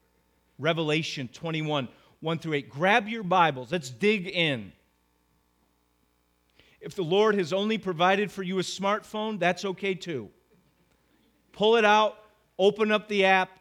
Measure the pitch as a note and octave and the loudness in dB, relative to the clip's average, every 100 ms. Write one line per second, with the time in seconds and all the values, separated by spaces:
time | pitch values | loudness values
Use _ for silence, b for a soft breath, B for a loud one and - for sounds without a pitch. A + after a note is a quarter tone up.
0 | _ _ _ _ _ - C#3+ E3 D#3 D#3 | _ _ _ _ _ -8 -4 -2 0 -2
1 | D#3 - B2 - E3 D#3+ D#3 D3 A#2+ b | -2 -8 -12 -10 -8 -6 -4 -4 -4 b
2 | b b D#3+ E3 E3 D3 - C#3 F#3 A#3 | b b -6 -6 -4 -6 -6 -2 2 2
3 | G#3+ A#3 F3+ F#3 E3 C3 B2 F3 C3 A#2 | 0 -6 0 4 4 0 -6 -8 -8 -2
4 | G#3 G#3+ F3+ F3 D#3+ B2+ F#2+ - _ _ | 0 0 -2 -2 0 -2 -6 -18 _ _
5 | _ _ _ _ _ _ _ _ _ _ | _ _ _ _ _ _ _ _ _ _
6 | _ _ _ _ _ b b b - E3+ | _ _ _ _ _ b b b -14 -6
7 | D#3 G3 A3 G3+ E3 F#3+ G#3 A3 F#3 D#3+ | 0 2 4 2 0 -2 -2 -2 -4 0
8 | F3+ G3 G#3 - F3+ F#3 E3+ - G3 G#3 | 2 2 0 -4 -6 -4 -4 -4 -2 -2
9 | - G#3+ A3 G#3+ F3 F3+ G3+ F3+ G3 F#3 | -4 -8 -6 -2 0 0 -4 -6 -6 -6
10 | F3 C#3 G2 _ _ _ _ _ _ _ | -6 -8 -10 _ _ _ _ _ _ _
11 | _ _ _ _ _ - G#3 A#3 G#3 G#3+ | _ _ _ _ _ 0 2 4 6 6
12 | G#3+ - - _ _ - G3 G#3 G#3+ G#3+ | 4 -2 -20 _ _ 2 2 2 0 0
13 | G#3+ G3+ F#3+ F#3+ F#3 - | 0 2 4 4 2 -6